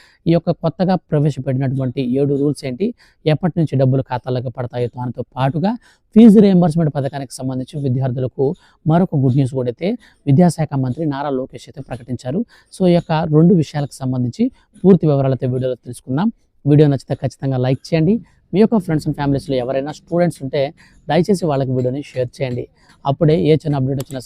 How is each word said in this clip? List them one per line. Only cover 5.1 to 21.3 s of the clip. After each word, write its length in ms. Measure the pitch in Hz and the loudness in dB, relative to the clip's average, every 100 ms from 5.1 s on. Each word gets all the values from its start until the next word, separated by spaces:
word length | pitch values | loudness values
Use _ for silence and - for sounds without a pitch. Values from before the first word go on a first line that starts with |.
| 117 117 127 | -8 -10 -2
పాటుగా 360 | 135 151 185 240 _ _ _ 214 | -2 0 -2 -4 _ _ _ 8
ఫీజు 220 | 233 208 | 8 10
రీయింబర్స్‌మెంట్ 480 | 202 180 175 156 156 147 | 6 6 2 2 -2 -2
పథకానికి 380 | 135 139 139 - | -6 -6 -12 -10
సంబంధించి 340 | 131 127 127 156 139 | -8 -6 -8 -6 -4
విద్యార్థులకు 600 | 127 131 123 127 - 139 180 _ _ 156 | -2 -2 -4 -6 -2 -4 -4 _ _ 0
మరొక 280 | 165 190 147 | 2 2 0
గుడ్ 120 | 131 127 | 2 2
న్యూస్ 140 | 131 131 | 0 -2
కూడా 120 | 123 | -6
అయితే 180 | 117 175 240 _ _ 143 | -4 -6 -6 _ _ 0
విద్యాశాఖ 460 | 135 175 160 151 139 | 4 4 2 -4 -4
మంత్రి 200 | 131 120 165 | -4 -4 -4
నారా 180 | 139 147 131 | -4 -4 -6
లోకేష్ 260 | 131 123 - | -6 -12 -18
అయితే 120 | 147 - | -18 -14
ప్రకటించారు. 500 | 127 127 123 127 160 240 _ _ - | -12 -10 -8 -6 -6 -6 _ _ -2
So, 60 | 180 | 2
ఈ 20 | 175 | 2
యొక్క 140 | - 156 165 151 | 2 -4 2 4
రెండు 180 | 170 190 | 6 4
విషయాలకు 340 | 147 151 143 - | 2 -4 -8 -6
సంబంధించి 440 | 131 127 123 - 247 _ _ - | -6 -4 -4 -2 -4 _ _ 0
పూర్తి 200 | 180 185 156 | 4 4 4
వివరాలు 260 | 139 135 131 | 2 0 -2
అయితే 120 | 131 | -2
వీడియోలో 240 | 127 127 123 - | -2 -4 -6 -10
తెలుసుకుందాం. 420 | 120 - 135 214 - _ _ | -16 -6 -2 -2 -4 _ _
వీడియో 220 | 139 147 151 | 2 4 4
నచ్చితే 260 | 139 - 143 | 0 -4 -6
ఖచ్చితంగా 360 | 131 - 139 131 127 | -6 -6 -6 -2 -2
లైక్ 140 | 135 - | -2 -2
చేయండి. 260 | 165 160 233 - _ - | 0 0 0 -4 _ -6
మీ 60 | 175 | 2
యొక్క 160 | 220 220 | 2 2
friends 200 | 175 156 156 | 0 -4 -2
and 80 | 147 | -4
ఫ్యామిలీస్‌లో 360 | 143 139 - 131 | -2 -2 -2 -4
ఎవరైనా 300 | 123 135 143 147 | -2 -4 -6 -12
స్టూడెంట్స్ 400 | - 170 175 - | -6 -2 0 -2
ఉంటే 160 | 135 147 139 175 - _ - | -6 -4 -4 -6 -20 _ -2
దయచేసి 360 | 151 175 | 0 2